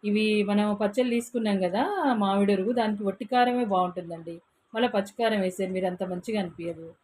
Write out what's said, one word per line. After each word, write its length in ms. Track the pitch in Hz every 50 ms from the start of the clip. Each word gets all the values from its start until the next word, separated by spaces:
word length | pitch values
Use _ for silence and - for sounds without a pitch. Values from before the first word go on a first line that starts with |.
ఇవి 240 | - 208 202 214 214 214 214 214 202 202
మనం 160 | 202 208 208 208 208 202
పచ్చళ్ళు 320 | 220 202 208 - 254 247 233 240
తీసుకున్నాం 420 | 233 - - 240 220 214 202 190 185
కదా 180 | 180 180 214 269 381 415 381 320 277 247 220 202
మామిడి 300 | 196 196 202 202 196 202
ఒరుగు, 180 | 190 185 220 247 247
దానికి 220 | 220 214 214 202 214 196
వట్టి 180 | 190 - 240 208 254
కారమే 280 | 247 247 247 247 247 247 208 196
బాగుంటుందండి. 600 | 185 180 180 175 185 175 170 170 165 165 165 170 170 _ _ _ _ _ _ -
మళ్ళీ 160 | 220 247 240 - 202
పచ్చికారం 420 | 196 202 - - 233 220 220 208 190
వేసారు 260 | 185 180 - 190 185 190 185
మీరు, 100 | 185 180
అంత 100 | 180 180 190 185
మంచిగా 280 | 180 180 175 - 220 208
అనిపించదు. 480 | 190 175 156 - 165 170 165 160 165 165 165 _